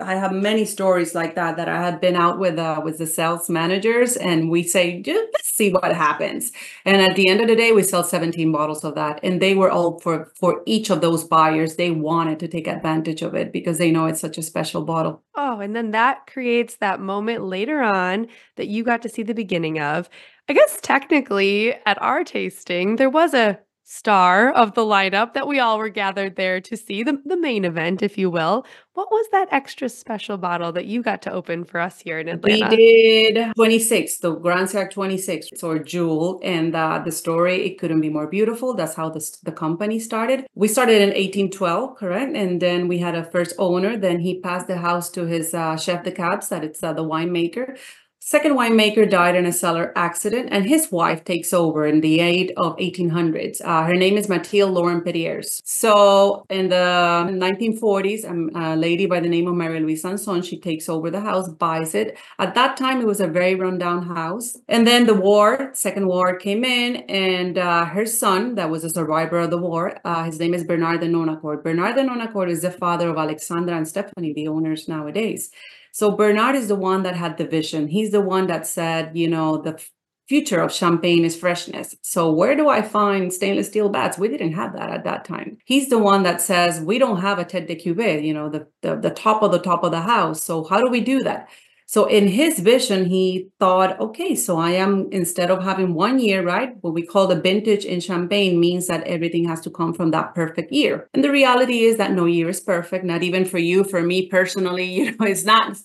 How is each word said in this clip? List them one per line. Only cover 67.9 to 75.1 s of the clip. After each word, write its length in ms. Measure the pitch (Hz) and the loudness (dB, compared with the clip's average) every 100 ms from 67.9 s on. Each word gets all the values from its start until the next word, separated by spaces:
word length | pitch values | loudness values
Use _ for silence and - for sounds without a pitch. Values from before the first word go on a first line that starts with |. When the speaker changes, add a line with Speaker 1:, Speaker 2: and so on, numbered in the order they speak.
| 180 240 | -2 -2
Speaker 1:
son, 500 | - 220 185 240 220 | 0 0 0 0 -2
that 140 | 160 | -4
was 160 | 160 165 | -4 -4
a 40 | |
survivor 500 | 170 151 156 160 170 | -4 -2 0 0 -2
of 120 | 165 | 0
the 60 | 170 | -2
war, 420 | 175 165 180 - - | -2 -2 -4 -6 -6
uh, 180 | 165 | -4
his 160 | 165 156 | -4 -2
name 140 | 170 | -2
is 100 | 175 | -2
Bernard 380 | 165 170 165 170 | -2 0 0 0
de 80 | 165 | 0
Nonancourt. 520 | 170 160 156 156 147 | 0 0 -4 -6 -6
Bernard 360 | 165 170 196 247 | -2 0 0 0
de 60 | 262 | 0
Nonancourt 440 | 240 226 208 180 | -2 -6 -4 -2
is 120 | 165 | -2
the 100 | 175 | -4
father 380 | 175 175 170 170 | -2 -2 0 -2
of 80 | 156 | -2
Alexandra 580 | 156 156 - 170 175 170 | -4 -6 -6 -4 -2 -4
and 100 | 156 | -4
Stephanie, 460 | 190 202 - 160 | -6 -8 -8 -6
the 160 | 147 156 | -4 -4
owners 400 | 156 160 156 - | -2 -2 -4 -6
nowadays. 640 | 160 147 | -8 -6